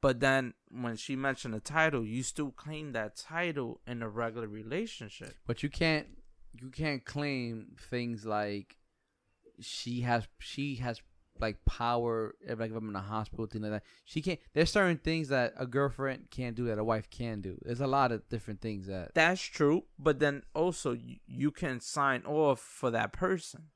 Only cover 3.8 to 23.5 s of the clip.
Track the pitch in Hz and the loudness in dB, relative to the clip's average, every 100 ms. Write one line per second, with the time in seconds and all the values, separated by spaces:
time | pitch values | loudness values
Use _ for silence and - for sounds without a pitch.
3.8 | - 120 113 107 117 113 113 107 110 151 | -8 -6 -4 -2 -2 -2 -8 -8 -6 -4
4.8 | 156 - 110 - - - - 117 147 - | -6 -8 -14 -14 -16 -14 -6 -4 -2 2
5.8 | 165 156 - - - - - 117 127 131 | 4 4 0 -16 -20 -20 -20 -16 -14 -4
6.8 | 156 139 - 143 143 135 120 113 107 - | -2 -2 -6 -4 -2 -2 -4 -6 -10 -18
7.8 | - 123 120 113 110 104 104 101 98 - | -6 -4 -2 -4 -2 0 0 -4 -8 -20
8.8 | _ _ _ _ _ _ - - - - | _ _ _ _ _ _ -20 -16 -10 -8
9.8 | - 123 120 120 107 _ - - 143 131 | -4 -2 2 2 2 _ -12 -4 -4 -2
10.8 | 123 113 - _ _ _ 113 104 - - | -4 -4 -10 _ _ _ -2 2 0 2
11.8 | 120 120 120 113 110 - - 113 113 113 | 2 4 2 0 -2 -6 -8 -4 -2 -4
12.8 | 110 98 98 110 110 - 110 110 107 107 | -4 -4 -4 -4 -4 -4 -4 -4 -2 -4
13.8 | - - _ - 156 165 - - 160 214 | -6 -20 _ -4 -2 -4 -2 4 6 6
14.8 | 190 160 - 165 143 135 120 - 131 135 | 4 4 2 0 2 2 2 0 -2 2
15.8 | 139 - 135 131 - - 123 113 120 107 | 2 0 -4 -4 -8 -6 -6 -2 -2 0
16.8 | 107 110 107 - 120 107 98 90 - 120 | 2 2 0 -6 -6 -4 -6 -8 -6 -2
17.8 | 135 135 127 113 - 117 - 104 113 104 | 2 4 4 2 -4 -8 -6 -8 -6 -6
18.8 | 95 95 87 - 160 185 - - 147 170 | -6 -6 -2 4 4 4 -4 4 4 4
19.8 | - - 147 139 147 143 - - 175 175 | 0 -2 2 4 4 2 -4 0 0 0
20.8 | 143 120 120 127 - 123 143 - 160 127 | -2 -2 -6 -16 -12 0 0 0 -4 -4
21.8 | - - 139 127 - 151 151 135 - - | -4 2 4 2 2 4 6 4 0 -2
22.8 | 127 117 110 - 185 190 - | 0 2 0 0 2 2 -2